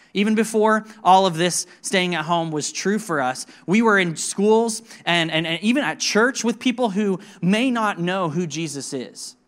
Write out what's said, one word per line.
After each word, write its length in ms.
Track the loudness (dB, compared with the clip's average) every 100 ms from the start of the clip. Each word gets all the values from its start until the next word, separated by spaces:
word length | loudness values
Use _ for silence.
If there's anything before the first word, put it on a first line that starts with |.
| _
even 200 | -2 2
before 520 | 2 2 2 2 2 -2 -2
all 220 | 4 6 6
of 100 | 2
this 320 | 0 -2 -8 -12
staying 340 | -2 0 0 -2
at 80 |
home 260 | -2 -2 -2
was 220 | -4 -6
true 280 | -6 -2 -2
for 200 | -2 -2
us, 260 | -2 -4 -12 -14 0
we 140 | 2
were 180 | 4 4
in 160 | 2 -2
schools 640 | -6 0 2 4 2 -4 -12 -8 0
and, 240 | 0 2
and, 160 | -2 -2
and 160 | -2
even 220 | 0 0
at 160 | -2 -2
church 420 | -2 2 0 0
with 160 | -4 -2
people 340 | -4 -2 -2
who 280 | 0 -2 -2 -8 -4
may 280 | 0 2 2
not 300 | 0 -2 -2
know 300 | -2 -2 -2
who 180 | -2 -4
Jesus 460 | -4 -6 -8 -8
is. 420 | -8 -8 -12 -18 -18